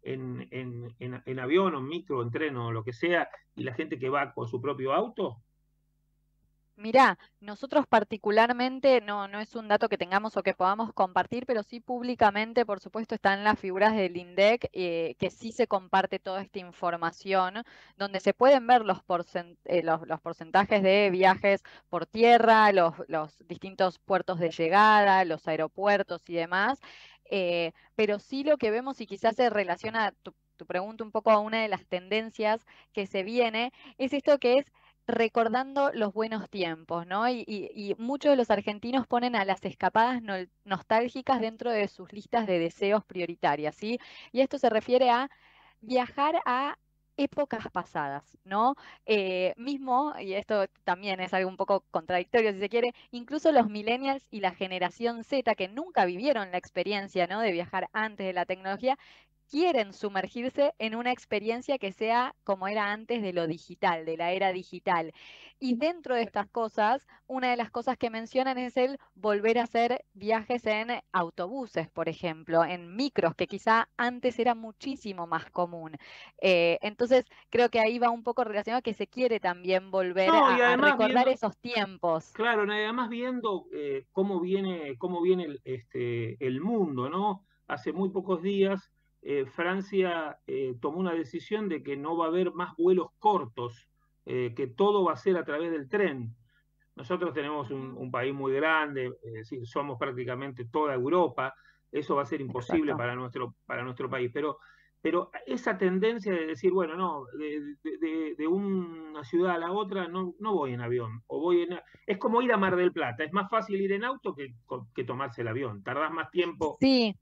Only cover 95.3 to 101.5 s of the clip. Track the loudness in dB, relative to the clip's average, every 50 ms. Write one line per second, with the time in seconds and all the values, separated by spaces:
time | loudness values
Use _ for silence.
95.3 | 0 0 0 -4 -4 -4 -2 -4 -4 -6 -6 -4 -2 0 0 0 -2 -4 -8 -10
96.3 | -12 _ _ _ _ _ _ _ _ _ _ _ _ -18 -8 -6 -4 -4 -4 -4
97.3 | -4 -4 -6 -4 -6 -6 -6 -6 -8 -8 -8 -10 -10 -12 -12 -8 -6 -4 -4 -4
98.3 | -4 -4 -4 -2 0 0 2 2 2 2 0 -2 -4 -6 -6 -6 -8 -10 -14 -14
99.3 | -14 -14 -12 -12 -12 -12 -12 -8 -6 -6 -4 -4 -4 -6 -6 -6 -4 -6 -6 -6
100.3 | -6 -8 -8 -12 -10 -12 -14 -6 -2 -2 -2 0 -2 -2 -2 0 2 2 2 0
101.3 | -2 -4 -6 -6